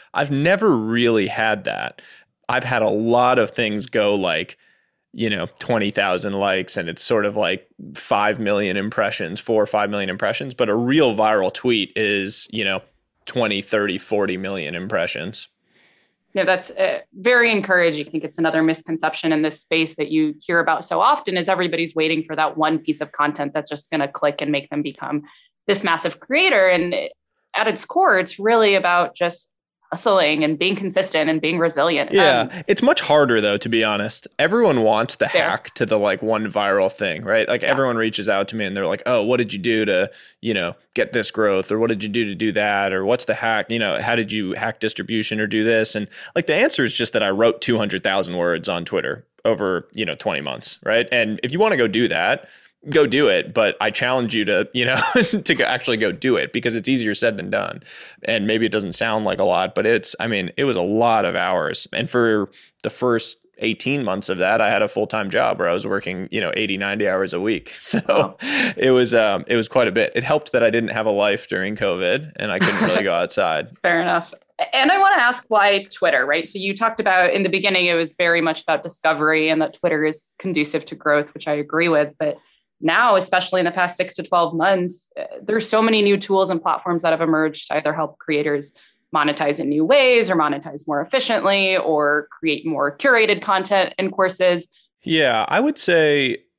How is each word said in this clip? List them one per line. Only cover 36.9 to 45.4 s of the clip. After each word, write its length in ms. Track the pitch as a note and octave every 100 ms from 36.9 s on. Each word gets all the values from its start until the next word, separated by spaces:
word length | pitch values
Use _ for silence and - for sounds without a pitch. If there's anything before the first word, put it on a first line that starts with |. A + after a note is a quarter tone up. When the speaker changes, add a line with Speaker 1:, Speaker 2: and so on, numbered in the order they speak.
Speaker 1:
thing, 320 | - G2 E2
right? 240 | - A2 G#2+
Like, 140 | -
Speaker 2:
Yeah. 80 | -
Speaker 1:
everyone 260 | C3+ C3+ A#2
reaches 320 | A2+ G#2 G#2
out 180 | G2 G2
to 80 | A2
me 80 | G2
and 100 | G2
they're 100 | F2+
like, 160 | G2
"Oh, 200 | - B2
what 140 | G#2+ B2
did 140 | A2+
you 60 | G2
do 260 | G#2 A2+ G#2
to, 220 | F#2 F#2+ - - _
you 120 | A2+
know, 220 | G#2 F2 - _
get 180 | - G#2+
this 200 | A#2+ G#2
growth? 400 | - G#2+ F#2+ F#2+
Or 80 | G#2+
what 80 | A2+
did 160 | A2
you 40 | G#2+
do 160 | G#2+
to 120 | G#2+ F#2
do 160 | A2
that? 400 | G2+ G#2 G2+ G2
Or 120 | F#2+
what's 200 | G2 B2
the 100 | -
hack? 320 | G#2+ A#2 A2 -
You 120 | A#2
know, 200 | G#2 D#2
how 140 | -
did 160 | A#2 G#2
you 220 | G#2+ F#2
hack 260 | G2 A2 A2
distribution 640 | A2 - F#2+ A2 G#2+ G#2+